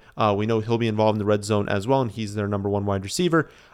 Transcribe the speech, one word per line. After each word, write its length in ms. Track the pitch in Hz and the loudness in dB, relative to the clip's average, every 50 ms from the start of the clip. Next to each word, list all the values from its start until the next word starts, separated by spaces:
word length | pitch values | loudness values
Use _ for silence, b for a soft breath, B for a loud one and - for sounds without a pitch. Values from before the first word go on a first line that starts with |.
| b b b | b b b
Uh, 160 | - 110 107 101 | 0 2 2 2
we 120 | 101 107 | 2 0
know 120 | 110 113 110 | 0 0 0
he'll 200 | 107 117 117 113 | 0 0 0 0
be 80 | 117 | 0
involved 300 | 113 107 107 107 110 107 | 0 2 2 2 2 2
in 20 | 107 | 2
the 60 | 101 | 2
red 200 | 104 104 104 101 | 2 2 0 2
zone 240 | 107 107 104 101 - | 0 0 0 0 0
as 160 | - 98 95 | -2 -4 0
well, 160 | 120 135 135 | 0 0 0
and 80 | 127 110 | 0 -2
he's 240 | 101 113 110 101 101 | -4 -8 -8 -6 -4
their 140 | 107 101 | -4 -4
number 200 | 101 104 101 98 | -2 -2 -2 -2
one 180 | 101 101 101 101 | -2 -2 -2 0
wide 180 | 101 98 98 95 | -2 -2 -2 -4
receiver. 460 | 101 - - 180 170 160 160 - b b b b b | -6 -4 -2 0 2 2 2 0 b b b b b